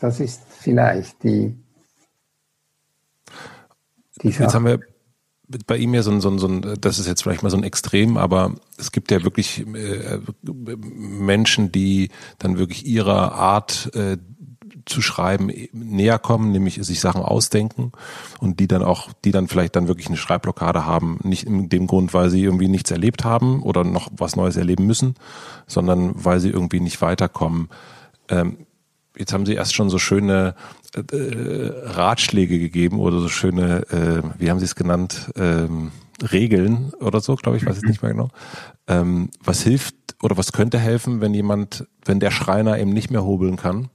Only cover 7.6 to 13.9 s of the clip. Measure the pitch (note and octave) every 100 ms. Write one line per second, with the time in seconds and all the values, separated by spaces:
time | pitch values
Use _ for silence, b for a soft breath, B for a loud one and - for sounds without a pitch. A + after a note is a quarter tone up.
7.6 | G2 - - G2 A2+ A2 F#2 F#2 F#2+ -
8.6 | _ - - - - F#2 - - - -
9.6 | G#2+ A2 G#2 G2 - G#2 G2+ - - C3
10.6 | A2 A2+ G#2+ A2+ G#2 G2+ G2 G#2 A2 -
11.6 | G2 F#2+ G2 F#2+ F#2+ B B B F#2+ F2+
12.6 | F2 - - A2+ G2 G2 F#2 - F#2 G#2
13.6 | - - A#2+